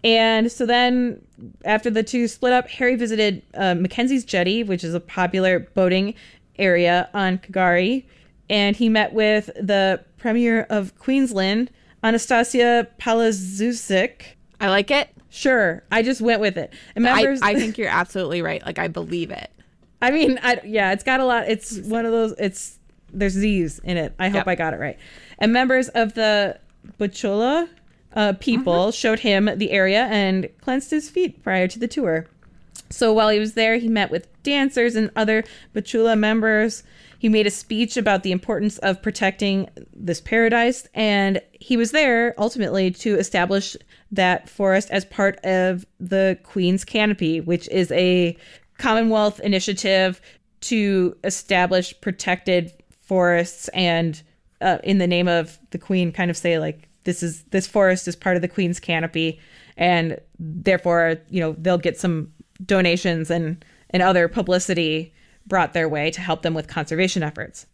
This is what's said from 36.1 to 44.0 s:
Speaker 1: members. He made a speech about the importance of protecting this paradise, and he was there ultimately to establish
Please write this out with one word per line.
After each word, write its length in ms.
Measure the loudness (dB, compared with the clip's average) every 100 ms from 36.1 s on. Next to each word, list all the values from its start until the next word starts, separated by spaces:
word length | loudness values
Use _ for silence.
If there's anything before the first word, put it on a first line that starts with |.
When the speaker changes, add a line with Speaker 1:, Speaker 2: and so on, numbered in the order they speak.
| 2
Speaker 1:
members. 640 | 2 2 2 2 0 -4 -18 -20 -20 -4
He 80 | 2
made 180 | 2 2
a 40 |
speech 460 | -2 -6 -2 -2 0
about 260 | 0 0
the 80 | 0
importance 460 | -4 -2 -2 -2 -2
of 220 | -4 -2
protecting 680 | -4 -2 -4 0 -2 -2 -4 -12 -20
this 280 | -10 -6 -6
paradise, 640 | -2 2 4 4 2 -2 -8
and 480 | -4 0 2 0 -2 -6 _
he 160 | -2 0
was 160 | 2
there 440 | 2 2 2 0 -2
ultimately 540 | -4 -2 -2 0 0
to 240 | -2 -2 0
establish 600 | 0 0 0 0 -2 -14 _ _